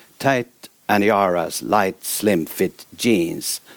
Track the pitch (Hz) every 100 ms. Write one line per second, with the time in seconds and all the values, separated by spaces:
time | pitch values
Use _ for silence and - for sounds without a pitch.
0 | - - 139 131 120 _ - _ - 104
1 | 101 101 95 87 82 - - 104 95 -
2 | - - 104 90 73 - 92 - - -
3 | 120 104 82 - - - -